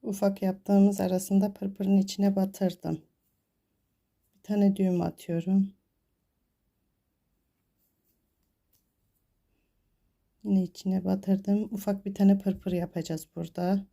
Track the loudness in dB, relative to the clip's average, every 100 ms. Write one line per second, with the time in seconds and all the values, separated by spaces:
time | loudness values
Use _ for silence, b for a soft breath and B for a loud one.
0 | -8 -2 -2 0 -4 -4 2 6 6 4
1 | -2 -2 0 0 0 -4 -10 -4 2 2
2 | 2 0 0 0 -2 -2 -4 -4 -8 -8
3 | _ _ _ _ _ _ _ _ _ _
4 | _ _ _ _ -4 2 2 4 0 2
5 | -2 -6 -6 -4 0 2 0 -4 _ _
6 | _ _ _ _ _ _ _ _ _ _
7 | _ _ _ _ _ _ _ _ _ _
8 | _ _ _ _ _ _ _ _ _ _
9 | _ _ _ _ _ _ _ _ _ _
10 | _ _ _ _ 0 0 0 -6 -4 -2
11 | -2 -2 0 -2 0 -2 -2 -6 -4 -6
12 | -6 2 4 4 0 -4 -4 -4 -4 -6
13 | -6 -8 -8 -12 -10 -4 -2 -2 -4